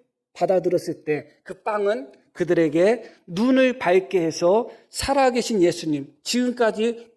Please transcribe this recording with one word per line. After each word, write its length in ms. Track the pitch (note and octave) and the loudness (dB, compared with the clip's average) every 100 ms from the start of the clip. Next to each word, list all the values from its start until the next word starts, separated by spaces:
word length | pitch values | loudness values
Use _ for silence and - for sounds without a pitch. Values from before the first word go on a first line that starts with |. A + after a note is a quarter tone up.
| _ _ _ | _ _ _
받아들였을 680 | - F3 F#3 F3 F3 F3 D#3 | -4 0 2 2 0 -2 -8
때 220 | - D3+ - _ | -6 -6 -8 _
그 200 | - F#3 | -18 -10
빵은 500 | - G#3 G3+ A#3 C#4 - _ | -6 -2 -2 -4 -8 -20 _
그들에게 720 | - E3+ E3+ D#3+ D#3 F#3+ A#3+ - - - | -6 0 2 2 2 2 2 -4 -20 -10
눈을 500 | F3 B3 C4 B3+ B3 | -2 2 4 2 0
밝게 440 | E3+ F#3+ F#3+ F#3+ | 0 2 2 0
해서 480 | E3 D#3 F3 G#3 B3 - _ | 0 0 2 2 0 -10 _
살아계신 720 | - - C#4 C4 B3 A3 A3 | -8 -2 2 2 0 0 2
예수님, 540 | F3 D#3+ D#3+ D3 C#3 _ | 2 0 -4 -6 -6 _
지금까지 880 | - A#3+ B3 A#3+ A3+ G3+ A#3 A3+ - | -6 -2 -2 0 0 0 -2 -4 -12